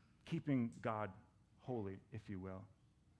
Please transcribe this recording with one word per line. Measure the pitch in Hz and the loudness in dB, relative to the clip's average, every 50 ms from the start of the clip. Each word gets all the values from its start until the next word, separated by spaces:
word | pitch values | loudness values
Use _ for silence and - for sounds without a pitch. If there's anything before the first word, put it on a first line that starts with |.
| - - - - - | -20 -20 -20 -18 -6
keeping | - 170 170 - 147 139 127 117 117 - - | -4 -2 0 2 4 4 6 4 2 0 0
God | - 120 110 107 104 101 - - - - - - - - - - | 0 2 2 2 2 0 -2 -6 -16 -20 -20 -20 -20 -20 -20 -10
holy, | - 131 127 117 101 98 95 - - - - | -4 -2 0 0 0 0 -2 -6 -8 -10 -10
if | 110 - - | -8 -6 -6
you | 101 92 | -6 -4
will. | 92 95 95 95 101 - - - - - - _ - - - - | -4 -4 -6 -6 -8 -12 -16 -20 -20 -20 -20 _ -20 -20 -20 -20